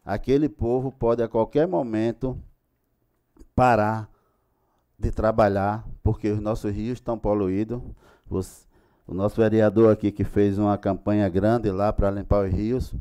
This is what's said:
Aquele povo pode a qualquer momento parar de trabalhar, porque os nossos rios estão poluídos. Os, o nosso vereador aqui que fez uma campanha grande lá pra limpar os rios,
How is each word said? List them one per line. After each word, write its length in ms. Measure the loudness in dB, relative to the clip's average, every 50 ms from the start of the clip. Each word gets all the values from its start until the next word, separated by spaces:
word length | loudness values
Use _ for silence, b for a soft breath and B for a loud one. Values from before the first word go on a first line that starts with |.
| _
Aquele 440 | -6 -6 -4 0 2 2 2 2 0
povo 420 | -2 -4 -2 -2 0 0 -2 -4
pode 320 | -6 -2 0 0 2 0 0
a 60 | 0
qualquer 400 | 0 0 0 2 2 0 0 2
momento 680 | 0 -2 -2 -2 -2 0 0 -2 -2 -4 -6 -6 -6 -8 -12 -16 -20 _ _ _ _ _ _ _ _ _ _ _ _ _ _ _ _ -20 -20 -6 _
parar 560 | 2 4 4 6 4 4 2 0 -4 -6 -12 _ _ _ _ _ _ _ _ _ _ _ _ _ _ _ _ _ _
de 140 | -4 -4 -2
trabalhar, 760 | 0 0 0 2 4 4 4 4 2 0 0 -2 -4 -8 -12 -14 -4 -2
porque 260 | -2 -2 0 -2 -2
os 120 | -2 -2
nossos 320 | -2 -4 -4 -4 -4 -6 -6
rios 260 | -4 -6 -6 -6 -8
estão 180 | -6 -6 -6
poluídos. 640 | -4 -2 0 0 0 0 0 0 -2 -2 -4 -6 -8 -10 -12 -16 b b b b b b -8
Os, 380 | -6 -6 -6 -6 -12 -20 _ b b b b b b b b
o 80 | -12 -6
nosso 220 | -4 -2 -2 2
vereador 560 | 2 2 4 4 4 4 4 4 6 6 6 4
aqui 180 | 4 2 -2
que 140 | -2 -2 -4
fez 340 | -2 2 2 2 2 2 0
uma 180 | 0 0 0
campanha 520 | 0 -2 -2 -4 -2 -2 -2 0 2 0 0
grande 420 | 0 0 2 2 0 0 0 -2
lá 220 | -2 0 -2 0 0
pra 180 | 0 0 0
limpar 380 | -2 -4 -2 0 0 0 2 0
os 40 | 0
rios, 400 | -2 -2 -2 -2 -2 -4 -6 -8 -12